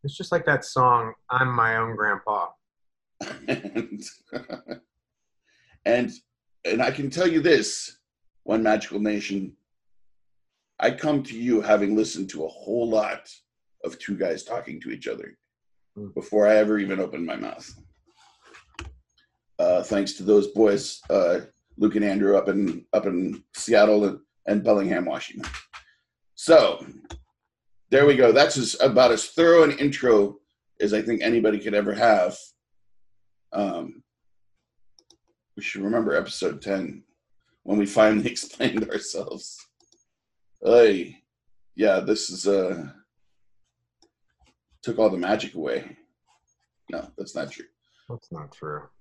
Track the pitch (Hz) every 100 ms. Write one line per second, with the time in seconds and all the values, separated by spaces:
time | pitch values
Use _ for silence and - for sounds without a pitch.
0 | 143 - 185 170 156 139 - 131 123 120
1 | 113 - - 127 131 120 113 113 113 107
2 | 104 98 - 104 87 _ _ _ _ _
3 | _ _ - - - 131 98 113 113 104
4 | - - _ - - - - - _ _
5 | _ _ _ _ _ _ _ _ - 120
6 | 123 - _ _ _ _ 85 113 123 143
7 | 139 165 180 160 160 135 - - - _
8 | _ _ _ _ - 113 110 107 - 101
9 | 107 104 101 98 95 _ _ _ _ _
10 | _ _ _ _ _ _ _ - 120 -
11 | 151 143 - 113 120 110 98 104 101 107
12 | 107 82 98 76 80 - - 117 117 110
13 | 107 - - - _ _ _ _ - -
14 | - 95 92 76 - 78 60 - 58 53
15 | 60 - - _ _ _ _ _ _ 104
16 | 101 - - 107 104 107 107 107 98 95
17 | 92 76 82 50 55 - - - _ _
18 | _ _ _ _ _ - _ - - -
19 | _ _ _ _ _ - 87 90 87 101
20 | 98 - 95 104 95 101 107 101 - -
21 | - 98 87 90 - _ _ - 104 104
22 | 104 98 98 98 - 98 95 85 _ 107
23 | 98 90 92 - _ - - 113 107 104
24 | 101 98 _ _ - 104 98 104 98 90
25 | 87 71 - - - - - - _ _
26 | _ _ _ - - 160 104 - - -
27 | - - _ _ _ _ _ _ _ 131
28 | 143 131 120 139 147 139 110 - 135 113
29 | 123 110 - - 165 170 151 143 143 139
30 | 127 107 101 - _ _ _ _ 101 107
31 | 107 110 110 117 107 104 104 104 104 101
32 | 117 101 90 - - _ _ _ _ _
33 | _ _ _ _ _ 98 98 85 - -
34 | _ _ _ _ _ _ _ _ _ _
35 | _ _ _ _ _ - - 101 98 117
36 | 104 73 - - 90 73 - 98 82 -
37 | _ _ _ _ _ _ - 104 101 117
38 | 107 107 120 - - - 127 110 107 107
39 | - 82 - - - - - _ _ _
40 | _ _ _ _ _ _ - 120 113 95
41 | 85 - _ _ _ _ _ - 107 95
42 | 95 107 - 92 95 98 92 85 71 -
43 | _ _ _ _ _ _ _ _ _ _
44 | _ _ _ _ _ _ _ _ - 113
45 | 107 92 90 107 107 85 76 120 - -
46 | _ _ _ _ _ _ _ _ - 71
47 | - - - 82 71 - - _ _ _
48 | - - _ 82 73 _ 78 73 - _